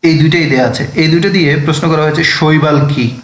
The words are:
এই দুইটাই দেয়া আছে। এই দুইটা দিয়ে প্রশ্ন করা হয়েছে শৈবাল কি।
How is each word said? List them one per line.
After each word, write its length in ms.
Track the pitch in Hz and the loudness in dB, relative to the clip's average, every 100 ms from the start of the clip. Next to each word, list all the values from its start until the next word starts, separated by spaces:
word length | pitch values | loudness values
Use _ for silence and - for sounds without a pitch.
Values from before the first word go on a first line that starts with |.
| 165 | 2
এই 60 | 156 | 2
দুইটাই 260 | 151 170 151 | 2 2 0
দেয়া 140 | 131 123 | 0 0
আছে। 120 | - 131 160 | -2 -6 -2
এই 80 | 160 | 0
দুইটা 180 | 170 196 196 | 2 0 0
দিয়ে 140 | 151 143 143 | 0 0 -2
প্রশ্ন 180 | 147 165 | -2 0
করা 120 | 156 | 0
হয়েছে 180 | 151 156 165 - | 0 -2 -2 0
শৈবাল 420 | 156 156 151 147 139 | 2 2 2 0 0
কি। 140 | 139 117 - | 0 -4 -6